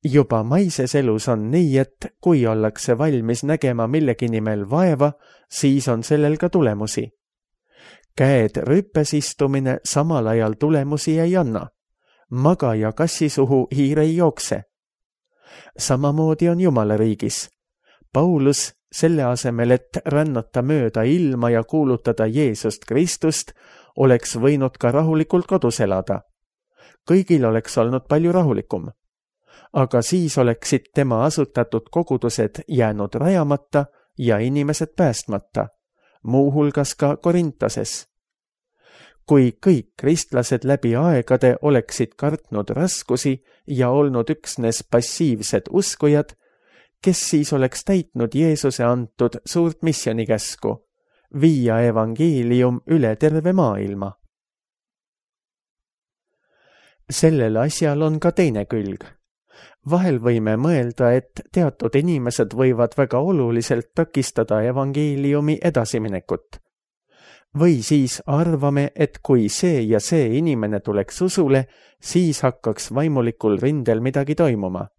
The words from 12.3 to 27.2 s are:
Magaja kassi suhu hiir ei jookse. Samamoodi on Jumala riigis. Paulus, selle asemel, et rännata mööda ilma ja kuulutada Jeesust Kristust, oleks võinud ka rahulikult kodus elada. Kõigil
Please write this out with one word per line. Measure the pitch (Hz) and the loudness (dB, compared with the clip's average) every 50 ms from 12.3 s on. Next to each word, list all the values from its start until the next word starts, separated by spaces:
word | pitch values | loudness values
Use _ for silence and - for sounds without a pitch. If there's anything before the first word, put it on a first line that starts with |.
Magaja | 123 123 131 151 180 - - 123 110 110 107 110 110 | -4 2 2 2 2 2 0 0 0 0 -2 -2 -2
kassi | - 156 165 - - 170 151 | -2 -2 -2 0 -2 -2 -2
suhu | - - 135 123 139 131 123 - - | 0 0 0 2 2 0 0 0 -2
hiir | 139 139 135 151 156 | 0 0 0 2 2
ei | 151 160 160 | 2 2 2
jookse. | 170 175 160 151 - - - 110 101 104 _ _ _ _ _ _ _ _ _ _ _ _ _ _ _ _ - - - - - _ - | 2 2 0 0 -2 -6 -6 -6 -6 -8 _ _ _ _ _ _ _ _ _ _ _ _ _ _ _ _ -20 -20 -20 -20 -20 _ -10
Samamoodi | - - 135 127 143 143 143 156 160 160 160 156 175 170 | -4 -2 -2 0 0 0 0 2 2 0 2 2 2 0
on | 170 170 | 2 2
Jumala | 185 180 135 120 107 104 107 | 2 2 2 2 2 2 2
riigis. | 107 110 113 107 104 - 113 - - - - _ _ _ _ _ _ _ _ _ _ _ _ _ | 2 2 0 0 -2 -4 -6 -6 -6 -10 -12 _ _ _ _ _ _ _ _ _ _ _ _ _
Paulus, | 139 156 180 175 151 135 139 143 - - - - _ _ _ - | 0 2 2 2 2 2 2 2 0 -2 -6 -10 _ _ _ -6
selle | - - 165 170 156 139 | -2 0 2 2 2 0
asemel, | 123 123 120 - 127 117 117 120 120 | 0 -2 -2 -2 -4 -2 0 2 2
et | 123 123 - _ - - - | 2 2 0 _ -10 -8 -4
rännata | 156 143 147 156 156 139 120 110 _ _ 131 123 | -2 0 0 0 0 -2 -4 -6 _ _ -4 -2
mööda | 131 156 151 123 113 - 113 110 | 0 0 0 0 0 0 0 0
ilma | 123 151 180 175 143 131 120 120 120 | 2 2 2 0 0 0 0 0 2
ja | 117 113 110 | 2 0 0
kuulutada | - - 160 151 135 123 117 - - 113 - 110 | 0 0 0 2 2 0 0 0 -4 0 0 0
Jeesust | 110 113 139 151 131 107 - - 113 104 - - - | 0 0 0 0 0 0 -2 -4 -6 -6 -6 -8 -4
Kristust, | 113 135 170 175 - - - 160 156 - - - - _ _ - - - _ _ _ | 0 0 0 0 -2 -2 -2 -2 -2 -2 -8 -10 -16 _ _ -20 -20 -20 _ _ _
oleks | - 135 131 123 120 - - - | 0 4 4 4 4 2 -4 -6
võinud | 117 113 139 147 143 135 127 - - | 0 2 2 2 2 0 -2 -4 -2
ka | - 120 117 | -2 0 2
rahulikult | 143 160 160 160 156 156 - - 180 175 | 2 2 2 2 0 0 2 0 0 0
kodus | - 190 185 - 120 113 - | 2 -2 0 2 0 0 0
elada. | 120 98 95 95 95 - 98 101 - _ _ _ _ _ _ _ _ _ _ _ - - _ _ _ - | 0 0 0 -2 -2 -4 -6 -6 -6 _ _ _ _ _ _ _ _ _ _ _ -20 -20 _ _ _ 2
Kõigil | 170 190 | 2 2